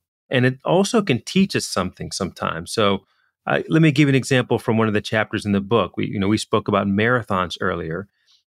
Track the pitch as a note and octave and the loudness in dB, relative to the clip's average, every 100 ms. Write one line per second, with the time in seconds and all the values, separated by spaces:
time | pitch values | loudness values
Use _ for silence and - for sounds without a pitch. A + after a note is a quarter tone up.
0 | _ _ _ C3 B2+ B2+ - E3+ G3+ A3+ | _ _ _ 0 0 0 0 2 2 0
1 | G3+ A#2+ - F#3+ G3 A#2+ - G2+ F#2 - | 0 -2 0 0 2 0 -4 -4 -4 -6
2 | D#2+ - F#2 - G2 E2 F2 - G2+ G2 | -10 -6 -8 -6 -6 -6 -6 -2 0 0
3 | - _ _ _ - C#3+ - D#3+ D#3+ C3 | -6 _ _ _ -2 -2 0 4 4 4
4 | C#3+ C3+ B2+ B2+ A#2+ A#2 - A2 A2 G#2 | 4 2 2 0 0 -2 0 0 2 0
5 | - A2 G#2 G#2+ G#2 G2+ G2 A#2 F2 - | -2 -2 -2 -4 0 0 2 0 0 -2
6 | G#2 G#2+ G2 G#2+ - G#2+ - G2+ G2+ G2 | -6 -2 0 0 0 -2 0 0 2 0
7 | A2+ B2+ A2 F#2+ F2+ - G2+ F2 E2+ E2+ | 2 0 0 -2 -2 -4 -4 -4 -6 -8
8 | G2+ _ _ _ | -10 _ _ _